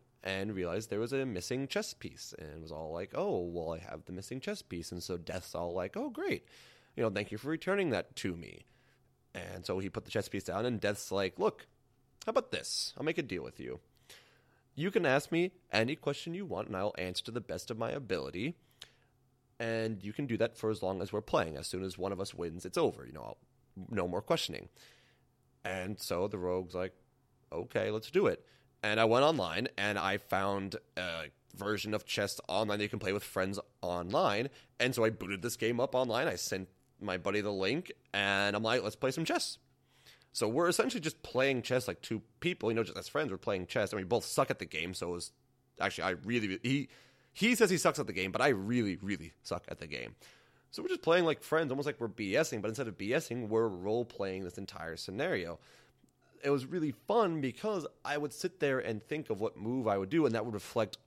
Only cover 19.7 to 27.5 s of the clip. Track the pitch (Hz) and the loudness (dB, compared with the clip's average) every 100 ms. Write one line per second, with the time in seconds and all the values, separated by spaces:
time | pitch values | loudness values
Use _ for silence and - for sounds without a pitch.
19.7 | 113 113 107 95 104 143 113 113 - 110 | 0 0 -2 -4 -4 0 2 2 2 0
20.7 | 107 92 95 98 104 107 165 85 73 - | 2 0 0 -2 -2 2 2 2 -2 -6
21.7 | 92 95 90 92 98 98 85 85 85 92 | -4 -4 -4 -4 -2 -4 -6 -6 -6 -4
22.7 | 175 147 - 62 71 55 - _ _ _ | 2 2 0 -8 -12 -12 -14 _ _ _
23.7 | - 92 107 90 90 104 160 - 78 50 | -14 -4 0 0 0 0 0 0 -6 -12
24.7 | - - - _ _ _ _ _ _ 98 | -18 -20 -20 _ _ _ _ _ _ -6
25.7 | 95 92 104 - 87 98 101 90 90 92 | -4 -4 -6 -2 0 0 0 0 0 -2
26.7 | 92 95 - _ _ _ _ _ | -4 -4 -6 _ _ _ _ _